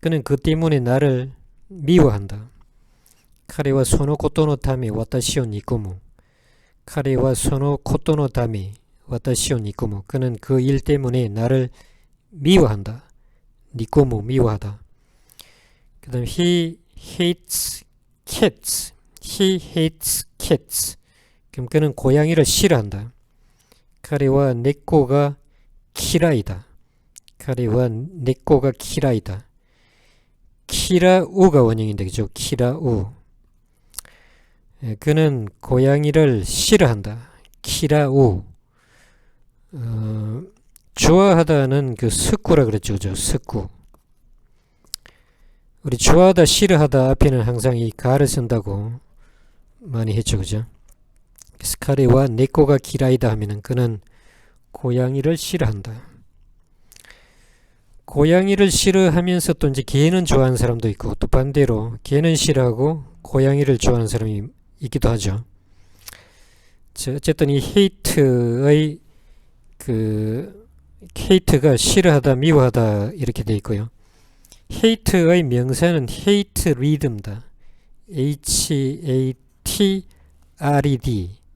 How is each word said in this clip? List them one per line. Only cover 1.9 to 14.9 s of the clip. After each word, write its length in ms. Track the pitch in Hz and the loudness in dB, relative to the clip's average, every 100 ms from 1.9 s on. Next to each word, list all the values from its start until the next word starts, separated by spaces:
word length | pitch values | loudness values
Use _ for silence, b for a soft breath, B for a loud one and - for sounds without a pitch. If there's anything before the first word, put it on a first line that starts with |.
| 175 147 104 98 101 113 - _ _ _ _ _ _ _ _ _ | 4 6 2 -6 -14 -16 -20 _ _ _ _ _ _ _ _ _
카레와 380 | - 143 135 | -6 0 0
소노 320 | 127 - 143 151 | 2 2 0 -2
코토노 400 | 151 - 151 143 | -2 0 0 0
타메 320 | 139 131 120 | -2 -4 -4
와타시오 560 | 104 113 131 117 151 120 | -6 -4 -4 -2 -4 -4
니코무. 520 | 104 - 120 101 92 - _ _ _ _ _ _ _ | -6 -4 -6 -6 -12 -18 _ _ _ _ _ _ _
카레와 500 | - - 139 127 131 | -12 -6 -2 0 0
소노 440 | 123 - 135 139 143 | 0 -2 -2 -2 -4
코토노 500 | - - - 151 139 | -2 -4 0 -2 0
타메 460 | - 120 107 95 101 _ _ - | -2 -4 -4 -10 -14 _ _ -10
와타시오 520 | 123 - 123 - 131 | -8 -2 -2 -2 -4
니코무. 460 | 104 - 113 101 98 | -4 -6 -6 -8 -8
그는 300 | 139 127 113 | -6 -4 -6
그 240 | - 135 | -2 0
일 200 | 127 139 | 2 -2
때문에 480 | - 147 131 127 120 | 0 -2 0 -2 -4
나를 420 | 104 117 131 123 b b b b b _ | -2 0 0 -2 b b b b b _
미워한다. 800 | 185 143 190 143 104 98 117 _ _ _ _ _ _ _ | -6 4 4 4 0 -8 -14 _ _ _ _ _ _ _
니코무, 480 | 123 110 - 135 117 | -10 -2 2 2 0
미워하다. 580 | 104 131 120 107 104 101 - | -4 0 0 -2 -8 -14 -20